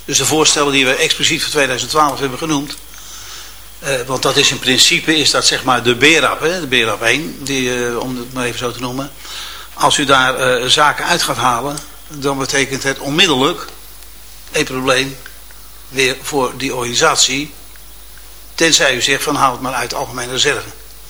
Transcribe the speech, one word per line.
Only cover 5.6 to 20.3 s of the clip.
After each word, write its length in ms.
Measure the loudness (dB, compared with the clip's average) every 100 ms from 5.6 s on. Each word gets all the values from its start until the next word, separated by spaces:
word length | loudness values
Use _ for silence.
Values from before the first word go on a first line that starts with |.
maar 180 | 2 2
de 120 | 2
berap, 460 | 6 6 6 4 2
hè, 200 | 0 -2
de 60 | 0
berap 360 | 2 2 2
één, 420 | 2 2 -2 -8
die, 420 | -4 -2 0 0 -2
eh, 120 | -2
om 180 | -4 -6
het 160 | -8
maar 120 | -4
even 140 | -4 -4
zo 140 | -6
te 80 | -4
noemen. 300 | -6 -6 -8 -12 -14 -12 -12 -14 -14 0
Als 200 | 2 4
u 60 |
daar, 300 | 4 6 4
eh, 320 | 2 2 2 2
zaken 380 | 4 4 4
uit 180 | 0 0
gaat 140 | 0 0
halen, 420 | 2 2 -2 -6 -10 -16 -14
dan 300 | -4 -2 -2
betekent 440 | 0 0 0 -2
het 160 | -2 -2
onmiddellijk 680 | -2 2 4 4 2 0 -8 -14 -16 -18 -18 -18 -18 -18 -6
een 120 | -2
probleem 520 | -2 -2 2 2 0 -6 -16 -18 -18 -18 -18 -18 -8
weer 280 | 0 0 0
voor 300 | -2 0 0 -2
die 180 | -6
organisatie. 800 | -4 -4 2 4 4 2 0 -4 -10 -16 -18 -18 -18 -18 -18 -18 -18 -14
Tenzij 400 | 0 2 4 4
u 80 | 2
zegt 200 | 2 0
van, 120 | 0
haal 180 | 2 2
het 80 | 2
maar 120 | -4
uit 180 | -4 -4
de 60 | -4
algemene 360 | -6 -6 -6